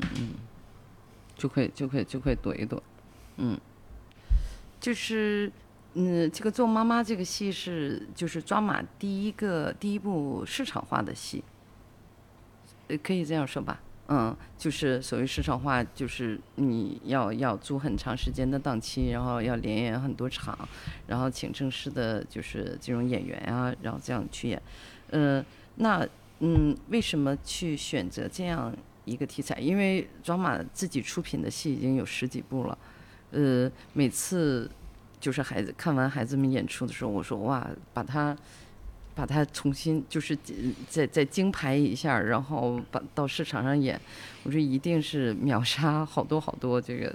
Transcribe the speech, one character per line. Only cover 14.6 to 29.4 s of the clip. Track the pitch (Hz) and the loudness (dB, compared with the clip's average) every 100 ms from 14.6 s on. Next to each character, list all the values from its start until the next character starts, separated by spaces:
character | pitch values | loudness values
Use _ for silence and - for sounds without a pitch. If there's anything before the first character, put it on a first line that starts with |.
| 160 | -4
是 | 139 143 127 | 0 2 2
所 | 135 120 | 0 0
谓 | 131 | 0
市 | - | 0
场 | 143 131 | 0 0
化， | 139 127 | 2 2
就 | 117 - 127 | 2 -2 -6
是 | - 120 104 - - | -2 -2 -4 -6 0
你 | 135 117 98 - - | 2 2 0 -4 0
要， | 135 104 | 0 2
要 | 113 131 98 | 0 0 0
租 | - 139 | -2 -2
很 | 143 98 | 0 -2
长 | 131 131 | -2 -2
时 | - | -2
间 | 127 131 | 0 0
的 | 139 | 2
档 | 143 113 | 0 -2
期， | - - 127 | -2 0 0
然 | 117 | 2
后 | 123 120 | 0 0
要 | 117 117 | 0 0
连 | 113 110 | 0 0
演 | 117 113 | 0 0
很 | 135 | -2
多 | - 127 | -2 -4
场， | - - - - - - - - | -4 -6 -8 -10 -12 -12 -12 -4
然 | 120 | -2
后 | 131 | 0
请 | 123 - | -2 -6
正 | - 135 | -2 -2
式 | 127 143 | -2 -4
的 | 135 113 107 - | -2 0 -2 -4
就 | - | -8
是 | - 104 92 - | -6 -6 -6 -6
这 | - | -2
种 | 120 123 | 0 0
演 | 120 87 | 0 -2
员 | 82 | -6
啊， | - 120 127 - | -2 0 0 -2
然 | - | -4
后 | - | -6
这 | - | -4
样 | 123 - | -4 -4
去 | - 123 | -6 -4
演。 | 87 - - - - - | -4 -6 -16 -18 -20 -2
呃， | 156 147 139 139 - - - | 2 4 2 -2 -10 -16 0
那， | 220 185 139 - - - | 2 4 0 -4 -20 0
嗯， | 160 165 151 - - | 4 6 6 2 0
为 | 226 | 0
什 | 208 156 | 2 2
么 | 139 143 - | 2 0 -4
去 | - 170 143 | -4 -2 -4
选 | - 139 90 | -2 -2 -2
择 | - - | -4 -6
这 | - | -4
样 | 180 165 117 - - - - | -2 -2 -2 -6 -12 -14 -8
一 | 123 | -4
个 | 139 | -4
题 | - | -4